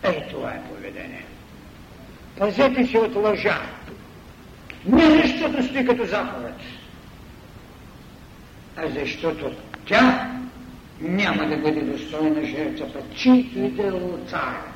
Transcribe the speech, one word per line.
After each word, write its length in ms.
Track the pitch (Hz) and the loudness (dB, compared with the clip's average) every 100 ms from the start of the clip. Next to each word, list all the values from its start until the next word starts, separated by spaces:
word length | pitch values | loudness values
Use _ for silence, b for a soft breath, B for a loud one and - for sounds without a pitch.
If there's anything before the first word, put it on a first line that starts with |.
Ей, 240 | 190 160 - | 0 -2 -6
това 220 | 151 117 | -8 -8
е 120 | 107 | -8
поведение. 600 | 101 98 98 101 87 85 - - - - - - - - - - - - | -12 -14 -14 -12 -14 -14 -16 -20 -20 -20 -20 -20 -20 -20 -20 -20 -20 -2
Пазете 500 | 202 196 269 254 247 | -2 4 4 4 4
се 100 | 226 | 4
от 180 | 220 202 | 4 2
лъжа. 460 | 214 202 - - - - - - - - - - - - - - 175 | 2 2 2 0 -4 -12 -16 -18 -20 -20 -20 -20 -20 -20 -18 -10 4
Не 200 | 285 320 | 8 8
защото 580 | 311 285 - 311 269 | 8 6 2 -2 0
сте 220 | 247 269 247 | -2 0 2
като 200 | 240 202 | 2 2
заповед, 500 | 202 165 - - - - - - - - - - - - - - - - - - - - - - - - - | -2 -4 -8 -10 -12 -16 -16 -18 -20 -20 -20 -20 -20 -20 -20 -20 -20 -20 -20 -20 -20 -20 -20 -20 -20 -18 -8
а 120 | 156 | -6
защото 600 | 131 143 - 165 156 131 - - - - | -4 -6 -2 -4 -4 -8 -10 -14 -16 0
тя 440 | 214 254 254 - - - - - - - - | 6 6 4 -4 -8 -12 -14 -18 -18 -20 -8
няма 460 | 165 185 196 156 151 | -2 0 0 0 0
да 100 | 147 | 0
бъде 240 | 151 151 | 0 0
достойна 640 | 135 - - 151 156 151 131 | -2 -6 -8 0 2 2 -2
жертва, 420 | 143 156 - 143 139 131 - | -4 -6 -6 -10 -10 -12 -2
чийто 440 | 254 254 - - | 6 6 4 -2
и 100 | - | -4
да 180 | - 202 | -2 -2
е 40 | |
олтар 720 | 185 180 170 156 170 131 123 - | -2 -6 -8 -8 -6 -4 -6 -12